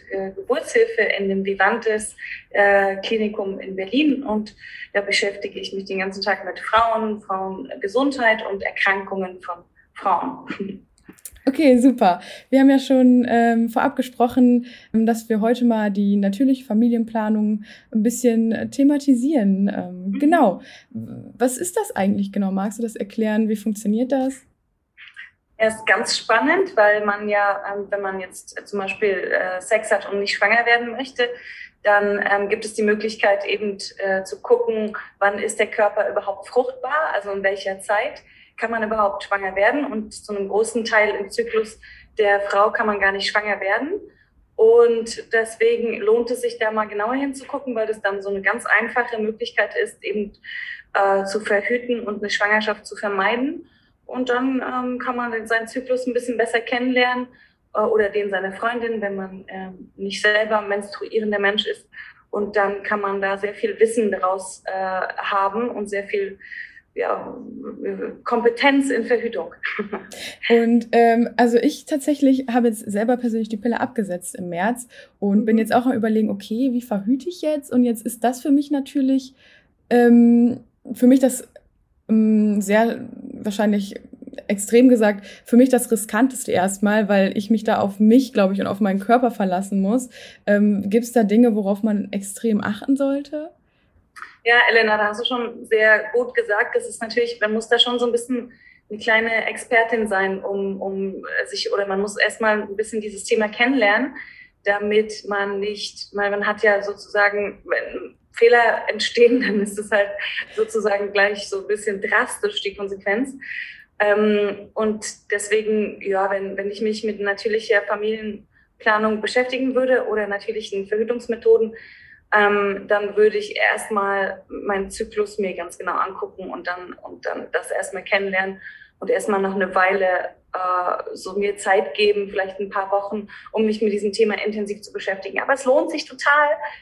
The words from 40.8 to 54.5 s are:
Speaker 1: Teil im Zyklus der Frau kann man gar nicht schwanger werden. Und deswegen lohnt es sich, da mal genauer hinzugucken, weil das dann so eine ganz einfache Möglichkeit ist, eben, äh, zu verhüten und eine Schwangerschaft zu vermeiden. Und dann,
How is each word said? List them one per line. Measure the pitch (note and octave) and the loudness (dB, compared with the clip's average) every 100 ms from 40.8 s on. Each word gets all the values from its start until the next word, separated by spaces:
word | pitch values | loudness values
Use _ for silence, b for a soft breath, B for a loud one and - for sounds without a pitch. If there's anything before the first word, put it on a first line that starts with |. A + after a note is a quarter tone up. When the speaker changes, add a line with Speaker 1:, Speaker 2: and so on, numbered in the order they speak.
Speaker 1:
Teil | G#3+ A3 G#3 G3+ | 0 2 2 0
im | G3 | -4
Zyklus | - A#3 A3 G#3+ - B B B - | -6 -2 -2 -4 -8 B B B 0
der | G3+ G3+ | 2 2
Frau | G3+ G3+ G#3+ | 2 2 2
kann | - G#3+ | 2 0
man | G3+ | 0
gar | G3 | 0
nicht | G3 G3+ | 0 -2
schwanger | G#3+ G#3 G3 | -2 -2 -2
werden. | G3 A3 C#4+ G4+ b b b _ _ | 0 -2 -2 -6 b b b _ _
Und | - A3 A#3 A#3+ A3+ A3 - - | 4 6 8 6 4 -2 -10 -2
deswegen | A3+ A3 - A3+ A#3 A3+ - | -2 -2 0 2 2 -2 -2
lohnt | G3+ A#3 A#3 | 2 2 2
es | A#3+ | -2
sich, | A#3+ - | -4 -2
da | A3 | -2
mal | A3 G#3 | -2 -2
genauer | G#3 G#3+ | -2 -2
hinzugucken, | C4 C#4 C4+ B3 C#4 C4 | -2 -2 -6 -8 -8 -6
weil | A3+ G#3+ | -4 -2
das | G#3+ | -2
dann | G3+ G3+ | -4 -4
so | G3 | -4
eine | G3 | -4
ganz | F#3+ A#3 | -2 -2
einfache | - G#3 A3+ B3 A#3+ A3+ | 0 0 0 -2 -2 -4
Möglichkeit | G#3+ G#3+ A#3 - G#3 - | -4 -6 -6 -2 -2 -2
ist, | G#3+ - | -6 -6
eben, | - G#3 G#3 - B B B B - | -6 -6 -6 -10 B B B B -4
äh, | - G3 G3 | 2 2 2
zu | G3 A3 | 0 -4
verhüten | G#3+ G3+ G#3 A#3+ A#3+ A#3 F#3+ | 0 0 0 -2 -2 -4 -4
und | G#3 | -6
eine | G3+ | -4
Schwangerschaft | - G#3 G#3+ G#3+ G#3 - | 0 2 2 0 -4 -8
zu | |
vermeiden. | G#3 G#3 G3 G3 A#3 C#4 E4+ b b b _ - | -8 -4 0 0 0 -2 -6 b b b _ -10
Und | B3+ B3+ | -4 -2
dann, | B3 C4 | 0 0